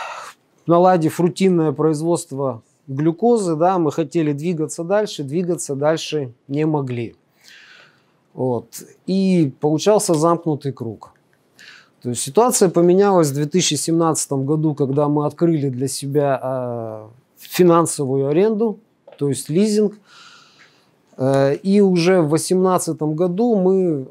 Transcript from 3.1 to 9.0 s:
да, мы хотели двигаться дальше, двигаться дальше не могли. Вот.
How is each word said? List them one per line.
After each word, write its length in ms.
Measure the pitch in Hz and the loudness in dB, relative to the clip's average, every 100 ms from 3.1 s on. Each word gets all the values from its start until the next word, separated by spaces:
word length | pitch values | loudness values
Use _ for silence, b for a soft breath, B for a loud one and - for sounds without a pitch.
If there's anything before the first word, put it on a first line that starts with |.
| 165 233 233 180 156 | 0 2 2 0 0
да, 200 | 175 190 | 2 2
мы 140 | 156 | 0
хотели 400 | - 156 170 151 | -2 -4 -2 -2
двигаться 540 | 143 165 160 151 - 170 | -2 -4 -4 -6 -6 -4
дальше, 380 | 202 208 185 | -2 -2 -6
двигаться 520 | 139 160 175 160 - 135 | -6 -4 -4 -4 -6 -4
дальше 560 | 147 160 - 151 127 - - | -2 -2 -4 -6 -6 -12 -8
не 180 | 143 156 | -2 0
могли. 500 | 151 131 120 110 - _ b b b b b b b b b _ | -2 -4 -6 -8 -12 _ b b b b b b b b b _
Вот. 480 | - 127 117 117 - - _ | -6 -4 -4 -8 -18 -20 _